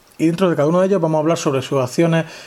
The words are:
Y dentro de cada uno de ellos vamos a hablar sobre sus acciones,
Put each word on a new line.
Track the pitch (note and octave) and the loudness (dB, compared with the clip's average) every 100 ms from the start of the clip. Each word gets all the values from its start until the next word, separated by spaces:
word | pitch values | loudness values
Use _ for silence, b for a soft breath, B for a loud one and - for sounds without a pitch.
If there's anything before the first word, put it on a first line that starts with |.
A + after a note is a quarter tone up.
| _ - | _ -2
Y | D#3+ | 0
dentro | E3+ F#3+ | 2 0
de | |
cada | D3 D3 | 2 2
uno | F3 | 2
de | F#3+ | 2
ellos | G3 | 2
vamos | E3 D#3 | 0 0
a | |
hablar | D3+ E3+ | 0 0
sobre | - C3+ | 0 -2
sus | B2 C#3 | -2 -2
acciones, | B2+ - E3+ E3 D#3+ B | -2 0 2 2 -2 B